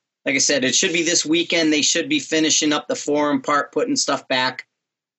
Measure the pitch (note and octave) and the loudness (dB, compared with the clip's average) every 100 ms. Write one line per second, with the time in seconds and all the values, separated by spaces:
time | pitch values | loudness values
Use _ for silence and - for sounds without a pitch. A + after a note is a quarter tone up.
0 | _ _ - C3+ - C#3+ B2+ - F#3+ E3+ | _ _ -4 0 2 2 2 2 0 0
1 | D#3+ E3+ D3+ E3+ E3 F3 D#3+ D3+ C#3 E3+ | 0 0 0 0 0 0 2 2 2 0
2 | C#3+ D3 - D#3+ D#3 - D#3 D3 - E3+ | 0 -2 -2 0 2 2 0 -2 -2 -6
3 | - D3 D3 C#3 C3+ D3 - D#3 D#3+ C#3+ | -2 0 0 0 0 0 0 -2 0 0
4 | - C#3 - C3 B2+ B2+ - _ _ _ | -2 -2 -2 -2 -2 -4 -12 _ _ _
5 | _ | _